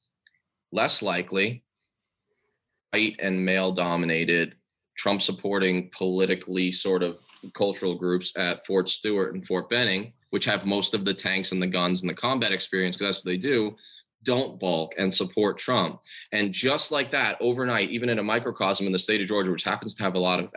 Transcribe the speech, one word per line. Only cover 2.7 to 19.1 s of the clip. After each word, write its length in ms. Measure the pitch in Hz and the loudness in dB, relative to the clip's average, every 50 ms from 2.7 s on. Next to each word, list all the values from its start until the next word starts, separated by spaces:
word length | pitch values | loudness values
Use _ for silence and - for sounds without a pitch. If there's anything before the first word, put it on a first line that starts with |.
| _ _ _ _ - | _ _ _ _ 0
white 240 | 107 113 110 110 - | 2 2 2 0 -2
and 260 | - 95 92 92 92 | -2 0 0 2 2
male-dominated, 1120 | 92 92 95 95 95 92 90 87 87 85 87 85 82 82 82 85 85 87 85 82 - - _ _ _ _ _ _ _ _ | 2 2 2 2 2 0 0 0 0 0 0 2 2 0 2 2 2 2 2 2 0 -4 _ _ _ _ _ _ _ _
Trump-supporting, 960 | - - 101 101 98 - - 98 - - 101 101 98 95 92 90 90 90 90 | -4 0 0 2 2 0 0 -2 -2 -4 -2 0 2 2 2 2 0 -2 -4
politically 840 | - - 92 92 92 92 95 92 95 90 - 92 92 92 92 90 92 | -6 -4 -2 0 2 2 2 2 0 -2 -4 -4 -2 0 0 0 0
sort 300 | - - 98 - - 90 | 0 0 2 2 2 2
of 160 | 85 85 - _ - - - - 95 - | 0 -2 -6 _ -20 -20 -20 -18 -14 -4
cultural 400 | - 104 101 95 - 98 92 87 | 0 0 0 0 -2 -2 -2 -2
groups 380 | 87 90 90 90 90 90 - - | -2 0 0 0 0 0 -2 -2
at 300 | - 92 87 87 - - | 0 0 0 -2 -2 -2
Fort 220 | - 98 95 92 95 | 0 2 2 2 2
Stewart 460 | - - - 107 104 98 92 - - | -2 -2 -2 0 0 0 0 -2 -4
and 120 | 95 92 | -6 -4
Fort 240 | - 95 90 90 - | -2 -2 -2 -2 0
Benning, 420 | 117 123 123 104 95 95 107 120 - _ _ _ | 0 2 2 2 2 0 -2 -6 -12 _ _ _
which 140 | - 101 - | -4 -2 0
have 220 | - 104 98 92 | 0 0 0 0
most 280 | 101 101 101 92 - - | 0 0 2 2 0 0
of 100 | 104 95 | 0 0
the 100 | 98 95 | -2 -2
tanks 380 | - - 95 95 95 92 - 95 | 0 -2 0 0 0 0 0 0
and 100 | 92 90 | 0 0
the 40 | |
guns 360 | 92 92 90 87 90 90 90 90 | 2 2 2 2 2 2 0 0
and 80 | 90 | -2
the 40 | 87 | -4
combat 380 | - - 123 135 127 113 104 95 | -2 0 0 0 2 2 0 0
experience, 440 | 92 - - - 95 92 90 87 | 0 0 0 0 0 0 0 0
'cause 100 | - 101 | 0 0
that's 180 | 98 95 - - | 0 0 0 -2
what 60 | 92 | -2
they 80 | 90 92 | -2 -2
do, 380 | 110 143 135 117 107 107 107 - - - - - - _ _ _ 110 | 0 0 2 2 2 0 -4 -8 -16 -20 -20 -20 -20 _ _ _ -2
don't 380 | 127 123 127 135 98 - 90 | 0 0 0 0 -2 -4 -4
balk 320 | 95 92 85 80 80 80 - - | -2 0 0 0 0 -2 -4 -2
and 140 | 98 95 92 | -2 0 0
support 440 | - 98 92 - 107 104 98 87 | 0 -2 0 0 2 2 2 0
Trump. 440 | - - - 127 107 90 78 64 - - - - - - - - | -2 -2 0 0 2 2 0 -2 -8 -14 -20 -20 -20 -10 -4 0
And 200 | 107 104 101 92 | 0 0 0 0
just 400 | - 127 131 143 151 - - 151 | 0 0 0 2 2 0 0 0
like 180 | 143 135 123 | -2 -2 0
that, 280 | 147 139 123 107 - - | 0 0 0 0 0 0
overnight, 500 | 110 120 120 127 127 123 117 107 98 - | 0 0 2 2 0 0 2 0 0 0
even 200 | - 117 123 120 | -2 -2 0 0
in 80 | 117 110 | 0 0
a 40 | 101 | 0
microcosm 640 | 107 110 120 117 123 107 - 104 95 98 - 98 | 0 0 0 0 -2 -2 0 0 0 2 0 0
in 60 | 98 92 | 0 0
the 60 | 92 | 0
state 240 | - - | 2 2